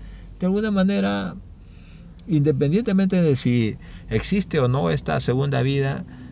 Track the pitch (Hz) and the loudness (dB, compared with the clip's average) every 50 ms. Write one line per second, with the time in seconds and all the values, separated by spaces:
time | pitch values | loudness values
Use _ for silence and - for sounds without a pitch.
0 | - - - - - - - - - 185 190 202 220 220 202 190 185 190 202 196 | -16 -16 -16 -18 -18 -18 -8 -4 -2 0 0 0 0 2 2 4 4 4 2 2
1 | 196 202 202 202 196 180 - 95 - - - - - - - - - - - - | 2 0 0 -2 -4 -6 -8 -10 -14 -16 -18 -20 -20 -20 -20 -20 -20 -20 -20 -20
2 | - - - - - - 180 151 143 151 147 131 147 143 156 202 247 233 196 190 | -20 -20 -20 -16 -4 0 2 2 4 4 2 2 2 2 2 2 2 2 2 2
3 | 196 190 190 180 175 160 139 127 - 127 123 123 113 107 - - - - - - | 2 2 4 4 4 4 2 2 2 2 2 2 2 0 -2 -6 -10 -16 -16 -16
4 | - - 113 107 - - - 104 90 - - 156 139 123 123 135 165 170 160 143 | -8 -4 -2 -2 0 0 0 0 0 0 0 0 2 2 2 2 2 0 0 0
5 | - - 151 135 127 - 123 127 139 143 139 131 123 135 139 139 139 139 143 135 | 0 -2 -2 0 0 0 2 2 0 0 0 2 2 2 2 0 0 0 -2 -4
6 | 180 - - - - - | -6 -10 -14 -16 -16 -16